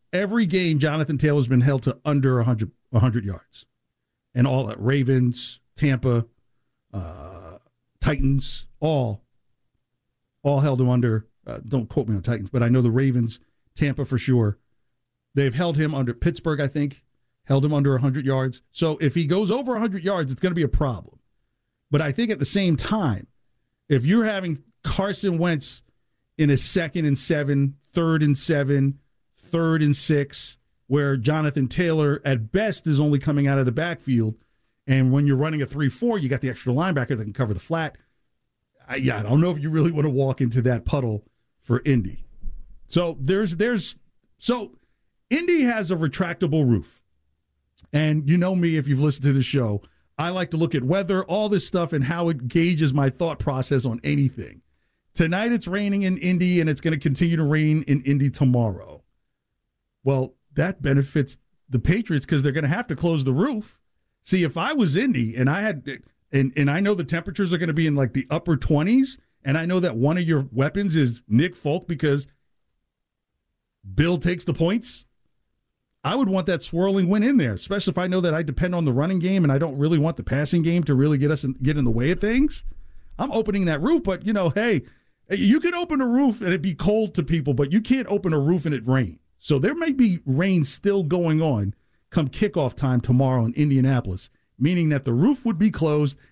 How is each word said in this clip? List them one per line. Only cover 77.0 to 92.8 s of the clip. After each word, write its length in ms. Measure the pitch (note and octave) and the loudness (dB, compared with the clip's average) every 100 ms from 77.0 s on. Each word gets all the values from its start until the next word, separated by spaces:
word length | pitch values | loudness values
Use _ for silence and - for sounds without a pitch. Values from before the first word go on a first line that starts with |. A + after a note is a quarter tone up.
| F3+ | 2
wind 160 | G#3 | 2
in 140 | A3+ C#4 | 4 2
there, 160 | C3 | 2
especially 380 | G2 - G3+ F#3+ | -2 -4 -2 -2
if 80 | F3+ | -2
I 80 | F3+ | -2
know 120 | F#3 | 0
that 120 | F3 | 0
I 80 | D#3 | 0
depend 320 | D3+ B2+ F3+ | -2 -2 -2
on 100 | F3 | 0
the 100 | D#3 | 0
running 260 | B2 D#3+ F#3 | 0 0 0
game 240 | F3 F#3+ | 0 2
and 100 | D3+ | 4
I 60 | C#3 | 2
don't 180 | E3 C#3 | 0 0
really 220 | D3+ E3 | 2 2
want 180 | D#3 - | 2 -2
the 60 | |
passing 400 | - C#3 D3 F3 | -4 -2 0 0
game 200 | D#3+ F3 D3+ | 2 2 2
to 100 | C3 | 4
really 240 | D3 C#3+ | 4 4
get 100 | D3 | 2
us 140 | C#3+ | 0
in, 100 | C3+ - | -4 -2
get 160 | C3 D3 | 0 2
in 80 | B2 | 2
the 60 | |
way 180 | A2+ C3+ | 2 0
of 100 | F3+ | 0
things. 440 | G#3 B3 D4 - - - - - - - | 0 2 0 -2 -10 -10 -14 -18 -16 -8
I'm 120 | C4 | -4
opening 340 | A3+ G#3+ G3 F3+ | -2 0 0 0
that 160 | D3 | 0
roof, 200 | G3+ E4 | 0 0
but, 220 | G3 F3+ F3 | 0 -4 -2
you 80 | |
know, 160 | G#3 F3 | 0 0
hey, 360 | F#3+ A#3 F3 - _ _ _ - | 0 0 0 -2 _ _ _ -6
you 300 | G3 G3+ D4 | 2 4 4
can 160 | F4 F4 | 2 -2
open 260 | F4 D4 | -2 0
a 60 | B3 | 2
roof 340 | B3 C#4 G#3 | 2 2 0
and 100 | F#3+ | -2
it 120 | F3+ | 0
be 100 | F#3+ | -2
cold 400 | D3+ - G#3+ G#3+ | -2 0 2 0
to 100 | - | -2
people, 300 | C#3+ E3 D3 | -2 -2 0
but 180 | C3+ C#3+ | 0 2
you 80 | F#3+ | 0
can't 280 | A3 C4 A#3+ | 2 0 0
open 260 | G3+ F#3+ | -2 0
a 60 | D#3 | 0
roof 260 | C#3 F3 D#3 | 2 0 0
and 80 | |
it 140 | C#3 A2+ | -2 0
rain. 320 | C3 G#2 D#2+ _ _ | 0 0 -6 _ _
So 220 | - C#3 | 0 2
there 160 | F3+ E4 | 2 0
may 160 | E4 | 0
be 280 | C4+ A#3 F3 - | 2 2 2 -2
rain 380 | C3 F#3+ F#3 | 0 2 2
still 400 | C#3 - G3+ G3 | 0 -2 0 0
going 400 | D#3 F3+ E3+ D#3 | 0 0 2 2
on 320 | D#3+ A#2 G2+ - _ _ _ | 0 0 -2 -6 _ _ _
come 180 | - C#3+ | -2 -2
kickoff 460 | - G#3 F#3 C3 | -2 -2 0 -2
time 260 | - | -2